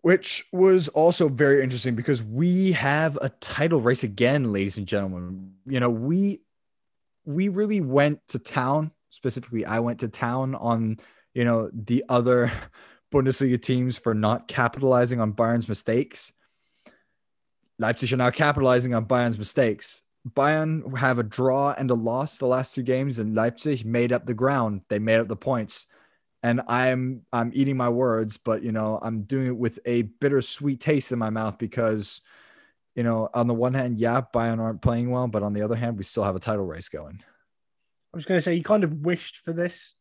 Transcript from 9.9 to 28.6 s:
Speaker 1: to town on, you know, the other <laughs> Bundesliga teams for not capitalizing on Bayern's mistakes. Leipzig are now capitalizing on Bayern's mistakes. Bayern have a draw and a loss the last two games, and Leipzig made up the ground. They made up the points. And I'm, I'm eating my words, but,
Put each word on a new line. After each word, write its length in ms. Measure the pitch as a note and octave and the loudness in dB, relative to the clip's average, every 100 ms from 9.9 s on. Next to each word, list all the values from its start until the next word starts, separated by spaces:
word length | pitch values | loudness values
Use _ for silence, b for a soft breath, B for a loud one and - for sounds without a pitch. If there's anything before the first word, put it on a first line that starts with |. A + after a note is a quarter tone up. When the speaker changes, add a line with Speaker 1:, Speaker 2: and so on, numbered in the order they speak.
| A#2+ | -2
Speaker 1:
to 80 | B2 | -6
town 460 | - B2 B2 C3 | -4 -4 -2 -4
on, 440 | C3+ A#2 A2+ A2 A2 b b b | -4 -2 0 0 -4 b b b
you 100 | - | -2
know, 260 | A#2+ A2+ A2 | 2 2 0
the 320 | A#2 G#2+ B2 - | -8 -2 -2 2
other 440 | B2 B2 B2 A#2+ B B B | 2 4 4 2 B B B
<laughs> 300 | B B _ | B B _
Bundesliga 480 | C#3+ C3+ B2+ C3+ B2 | 2 2 2 2 0
teams 380 | - B2+ B2+ A#2 | 0 0 0 -2
for 160 | - | -2
not 340 | A2 G#2+ A#2+ - | 2 2 0 -2
capitalizing 720 | - A#2+ - C3+ B2 B2 B2 | 0 0 2 2 4 4 0
on 120 | A2 | -2
Bayern's 340 | G#2 A2+ A#2 A2 | 0 2 2 -2
mistakes. 640 | G#2 - A#2 - - - _ b b b b b b b b _ _ _ _ _ _ | -6 0 0 -2 -8 -16 _ b b b b b b b b _ _ _ _ _ _
Leipzig 340 | A2 A#2 B2 | -4 -2 -2
are 40 | B2+ | 2
now 140 | B2 | 2
capitalizing 640 | - D3+ C#3 C3 B2 B2+ | 2 0 4 4 4 2
on 120 | A#2 A2 | -2 0
Bayern's 320 | B2+ A#2+ G#2 | 0 0 -2
mistakes. 640 | G#2+ - A#2+ G#2 - - _ _ B2 | -4 2 2 0 -8 -16 _ _ -6
Bayern 680 | - C#3 D#3 D#3 D#3+ - B2+ | 0 2 2 0 -2 -4 -2
have 200 | C3 B2 | 0 2
a 40 | |
draw 500 | A2 - C3 C3 C#3 | -2 0 2 2 0
and 180 | - C3 | 0 0
a 40 | |
loss 420 | A#2+ A2+ B2 D3+ - | 0 0 -2 -4 -2
the 80 | B2+ | 0
last 280 | B2+ B2+ | 0 0
two 80 | - | -6
games, 360 | B2 B2+ C#3 A#2 | -2 0 0 -4
and 160 | A2 | -2
Leipzig 500 | A2 A#2 A#2 D#3 C3+ | 2 0 0 -4 -4
made 280 | A2+ A#2 A#2+ | -2 0 2
up 120 | B2 - | 0 -2
the 80 | |
ground. 480 | A2 C3 C#3 A2+ G2+ - | 0 0 2 0 -4 -4
They 100 | G#2 | -2
made 180 | G#2+ A2+ | 2 2
up 100 | G#2+ | 2
the 80 | A2 | -4
points. 500 | - B2+ G#2 - - b b b b _ | -2 -2 -2 -10 -16 b b b b _
And 180 | A#2+ A#2+ B2 | 0 0 0
I'm, 540 | A#2+ B2+ B2+ B2+ B2+ _ | 0 2 0 -2 -6 _
I'm 180 | A#2+ A#2 | -4 -2
eating 220 | B2 C#3 C3 | 0 0 2
my 120 | B2 | 0
words, 460 | A#2+ B2+ A2 A2 - | 2 2 2 -2 -6
but, 240 | - A2 | -4 -2